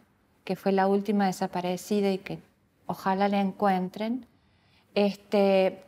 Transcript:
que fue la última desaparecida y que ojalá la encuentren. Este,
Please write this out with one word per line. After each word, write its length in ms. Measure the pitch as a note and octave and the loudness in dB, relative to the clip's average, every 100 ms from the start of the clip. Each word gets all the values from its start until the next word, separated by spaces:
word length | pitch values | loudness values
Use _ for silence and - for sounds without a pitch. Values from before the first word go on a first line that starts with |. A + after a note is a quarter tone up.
| _ _ _ _ | _ _ _ _
que 120 | - F#3 | -8 -4
fue 160 | G3 | 0
la 140 | F#3+ F#3+ | 2 2
última 400 | G3+ G3+ G3+ G3 | 2 0 0 0
desaparecida 840 | F3+ F#3+ F3+ F3+ F3+ - G#3 G3 | -2 -6 -4 -4 -6 -4 0 0
y 80 | F#3+ | -2
que 200 | - E3 _ _ _ _ - | -6 -14 _ _ _ _ -12
ojalá 420 | F#3 G3 F#3+ G3+ | -6 -2 0 0
la 120 | G3+ | 0
encuentren. 840 | G3 F#3+ G3+ F#3 F#3 G3+ A3 B3 - _ _ _ _ _ _ | -2 0 0 0 -2 -6 -6 -8 -10 _ _ _ _ _ _
Este, 920 | G3+ G3+ G3 - G#3 G3 F#3+ F#3+ - | 0 0 -2 -2 2 4 4 2 -2